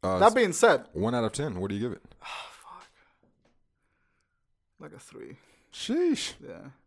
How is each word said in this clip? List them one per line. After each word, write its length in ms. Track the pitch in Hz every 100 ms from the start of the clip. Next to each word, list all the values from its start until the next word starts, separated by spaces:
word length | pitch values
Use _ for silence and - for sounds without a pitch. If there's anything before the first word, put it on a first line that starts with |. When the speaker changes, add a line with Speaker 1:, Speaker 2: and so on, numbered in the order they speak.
Speaker 1:
Uh, 160 | - 92
Speaker 2:
That 160 | 202
being 180 | 233 220
said, 340 | 165 233 151 -
Speaker 1:
one 200 | 156 208
out 100 | 247
of 80 | 226
ten. 280 | - 147 90
What 80 | 98
do 60 | 101
you 40 |
give 100 | 120
it? 100 | 104 - -
Speaker 2:
Ah, 240 | - - -
fuck. 380 | - - - - _ _ _ _ _ _ _ _ _ _ _ _ _ _ _ _ _ _ _
Like 120 | 151
a 60 | 143
three. 380 | - - 60 - _ _ _
Speaker 1:
Sheesh. 640 | - - 277 349 285 - - -
Speaker 2:
Yeah. 220 | 120 135 135